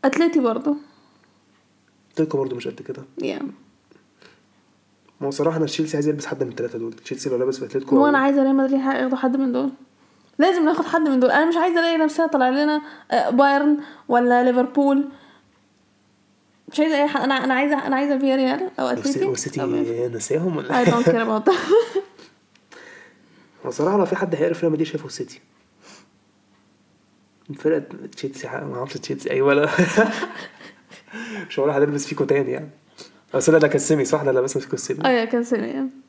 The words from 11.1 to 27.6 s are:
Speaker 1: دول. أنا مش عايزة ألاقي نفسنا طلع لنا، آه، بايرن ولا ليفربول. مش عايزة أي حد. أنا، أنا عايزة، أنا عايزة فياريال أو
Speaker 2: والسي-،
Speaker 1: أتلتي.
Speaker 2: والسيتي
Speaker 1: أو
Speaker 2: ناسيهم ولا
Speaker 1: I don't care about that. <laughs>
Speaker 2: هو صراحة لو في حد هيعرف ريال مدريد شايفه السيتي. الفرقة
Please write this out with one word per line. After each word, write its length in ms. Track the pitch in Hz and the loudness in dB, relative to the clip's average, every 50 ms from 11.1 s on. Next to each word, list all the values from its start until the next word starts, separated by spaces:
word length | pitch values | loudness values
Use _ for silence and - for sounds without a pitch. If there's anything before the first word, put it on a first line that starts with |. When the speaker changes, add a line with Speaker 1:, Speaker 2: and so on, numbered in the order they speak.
| 269 254 | 2 4
Speaker 1:
دول. 100 | 247 254 | 4 4
أنا 160 | - 277 311 330 | 4 4 4 4
مش 80 | 339 | 2
عايزة 240 | 339 330 370 339 339 | 2 2 2 2 2
ألاقي 160 | 330 339 330 | 2 2 2
نفسنا 300 | 320 320 302 302 - 330 | 2 2 0 2 0 0
طلع 220 | 320 311 277 254 254 | 0 2 2 2 2
لنا، 340 | 262 285 294 302 302 302 294 - - - - _ | 2 2 2 2 0 -2 -4 -8 -20 -20 -8 _
آه، 200 | 233 240 - - | 0 0 0 2
بايرن 480 | 240 247 277 277 277 277 294 294 294 294 294 - - - - - | 4 4 4 4 4 4 4 2 2 0 -2 -12 -18 -20 -4 0
ولا 360 | 247 240 247 247 247 247 247 | 2 2 4 4 4 4 4
ليفربول. 600 | 254 247 254 247 254 - 285 277 277 277 277 285 285 - - - - _ _ _ _ _ _ _ _ _ _ _ _ _ _ _ _ _ _ _ _ _ _ _ _ _ _ _ - | 4 4 2 0 0 2 2 2 4 2 2 0 -2 -8 -18 -20 -20 _ _ _ _ _ _ _ _ _ _ _ _ _ _ _ _ _ _ _ _ _ _ _ _ _ _ _ -8
مش 80 | - - | -2 0
عايزة 220 | 302 320 311 277 | 0 2 2 2
أي 60 | 285 294 | 2 0
حد. 140 | 294 269 | 0 -2
أنا، 220 | - 269 269 262 254 | 0 0 0 0 0
أنا 100 | 269 262 | 0 0
عايزة، 320 | 254 277 285 294 277 - | 0 2 0 0 -2 0
أنا 100 | - 269 | -2 -2
عايزة 220 | 262 285 285 285 262 | 0 0 0 0 0
فياريال 520 | 277 269 262 269 262 254 269 311 370 370 - - | 2 2 2 2 2 0 0 -2 -4 -8 -6 -4
أو 60 | 262 | -2
Speaker 2:
والسي-، 240 | 254 247 254 - 277 | -2 -2 -2 -2 -2
Speaker 1:
أتلتي. 140 | 269 - - | 0 0 0
Speaker 2:
والسيتي 380 | 392 - - - - - - | -2 -2 -4 -6 -6 -4 -4
Speaker 1:
أو 40 | 143 143 143 - 113 117 117 117 120 123 | -4 -2 -2 -2 -2 -2 -2 -2 -4 -4
Speaker 2:
ناسيهم 480 | 120 110 - - 135 156 170 185 165 | -4 -6 -4 -2 -2 0 0 -2 -2
ولا 280 | 151 131 127 - 247 247 | -4 -4 -2 0 2 4
Speaker 1:
I 40 | - | 4
don't 160 | 240 233 247 | 4 4 4
care 220 | 254 247 226 226 220 | 2 2 2 0 0
about 240 | 220 214 214 - | -2 2 2 2
that. 60 | 370 339 | 2 2
<laughs> 400 | - 311 381 453 466 466 - 392 392 - - - - - _ _ _ _ _ _ _ _ - - - - - - - - _ _ _ _ _ - - _ _ _ - | 2 4 4 4 4 2 -4 -6 -6 -6 -20 -20 -20 -20 _ _ _ _ _ _ _ _ -20 -20 -20 -20 -20 -20 -20 -20 _ _ _ _ _ -20 -20 _ _ _ -10
Speaker 2:
هو 40 | 131 | -10
صراحة 280 | 123 - 147 180 202 202 | -4 -2 0 2 2 2
لو 60 | 185 | 2
في 120 | 180 190 | 2 0
حد 180 | - 190 170 165 | -2 -2 -2 0
هيعرف 260 | - 170 170 165 165 | 0 0 0 0 0
ريال 120 | 175 165 | 0 0
مدريد 140 | 156 151 160 | 2 0 -2
شايفه 200 | - - 147 - | -2 -4 -8 -8
السيتي. 340 | 131 - - 123 - - - _ _ _ _ _ _ _ _ _ - - - _ _ _ _ _ _ _ _ _ _ _ _ _ _ _ _ _ _ _ _ _ _ _ _ _ _ _ _ _ - | -8 -10 -10 -10 -12 -12 -20 _ _ _ _ _ _ _ _ _ -20 -20 -20 _ _ _ _ _ _ _ _ _ _ _ _ _ _ _ _ _ _ _ _ _ _ _ _ _ _ _ _ _ -18
الفرقة 320 | 143 - | -16 -4